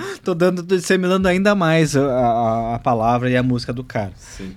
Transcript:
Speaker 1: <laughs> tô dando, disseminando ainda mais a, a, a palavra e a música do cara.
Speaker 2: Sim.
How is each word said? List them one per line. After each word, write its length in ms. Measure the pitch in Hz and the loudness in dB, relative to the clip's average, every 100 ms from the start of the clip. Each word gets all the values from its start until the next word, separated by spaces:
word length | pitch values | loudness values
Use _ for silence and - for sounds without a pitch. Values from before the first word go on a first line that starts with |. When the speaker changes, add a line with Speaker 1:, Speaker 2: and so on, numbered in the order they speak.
| - | -2
Speaker 1:
<laughs> 160 | - | -8
tô 100 | - | -6
dando, 280 | 170 180 180 | 0 0 0
disseminando 680 | 170 190 170 190 180 190 190 | -2 -2 0 0 2 0 2
ainda 260 | 180 202 | 2 2
mais 400 | 202 165 165 151 | 2 2 4 2
a, 80 | 139 139 | 2 2
a, 680 | 127 120 113 117 113 113 120 | 2 2 2 0 0 -2 -2
a 20 | |
palavra 500 | 135 117 113 123 123 | 0 2 2 2 2
e 80 | 123 | 0
a 60 | |
música 320 | 127 123 120 | 0 -2 -4
do 100 | 123 | -8
cara. 280 | 127 120 98 - | -6 -6 -6 -10
Speaker 2:
Sim. 400 | - - 95 | -18 -14 -14